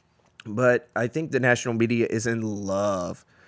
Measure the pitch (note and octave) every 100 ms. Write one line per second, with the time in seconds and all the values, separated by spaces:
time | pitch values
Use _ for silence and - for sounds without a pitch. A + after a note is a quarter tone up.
0 | _ _ _ - A2+ G#2+ B2+ A#2+ - -
1 | A#2 D#3 D#3+ C3 B2+ A#2+ B2+ A2+ A#2 A#2
2 | A2+ A2 A#2 A#2 A2 G2+ G2 G2 G#2 F#2+
3 | F2 - - _